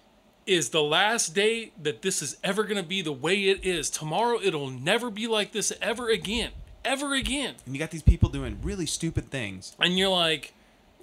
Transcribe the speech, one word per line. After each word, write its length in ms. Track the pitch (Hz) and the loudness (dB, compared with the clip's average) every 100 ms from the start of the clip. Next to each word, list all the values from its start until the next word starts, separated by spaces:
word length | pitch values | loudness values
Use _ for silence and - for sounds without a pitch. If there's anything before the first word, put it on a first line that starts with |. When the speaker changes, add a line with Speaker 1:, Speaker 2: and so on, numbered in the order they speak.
| _ _ _ _ - | _ _ _ _ 2
Speaker 1:
is 220 | 180 135 | 2 4
the 140 | 165 | 2
last 500 | 147 165 208 233 165 | 4 4 4 2 0
day 380 | 175 214 226 220 - | 2 2 2 -4 -6
that 200 | 147 143 | -4 -2
this 180 | 185 - | -2 -2
is 160 | 143 - | -4 -4
ever 200 | 175 202 | -2 0
gonna 180 | 202 208 | 0 -2
be 180 | 160 190 | -2 -4
the 100 | 156 | -2
way 340 | 131 156 202 196 | -2 2 2 2
it 160 | 190 | 2
is. 240 | 185 170 135 | 0 -2 -2
Tomorrow, 500 | - 151 175 240 226 | -4 -2 0 2 2
it'll 260 | 190 147 135 | 0 0 -4
never 400 | 127 147 226 240 | -4 0 0 0
be 180 | 202 233 | -4 -2
like 260 | 214 196 | 0 0
this 200 | 214 - - | -2 -4 -2
ever 300 | 190 233 233 | -4 -2 0
again. 400 | 208 160 233 147 - - - | 0 0 -2 -4 -8 -16 -8
Ever 300 | 226 269 285 | -4 -2 0
again. 400 | 269 220 277 226 127 | -2 0 -2 -4 -8
Speaker 2:
And 100 | - | -8
you 40 | 135 | -6
got 120 | 160 | -6
these 120 | 165 | 2
people 260 | 165 170 151 | 6 6 4
doing 300 | 139 123 101 | -2 -6 -6
really 220 | 147 202 | -4 -4
stupid 460 | 151 - 165 151 - | -4 -2 -2 -4 -4
things. 440 | 135 104 95 - - | -4 -6 -8 -14 -2
Speaker 1:
And 160 | 170 185 | 0 2
you're 140 | 196 | 2
like, 420 | 180 165 151 - - _ _ _ - | 2 2 0 -6 -20 _ _ _ -20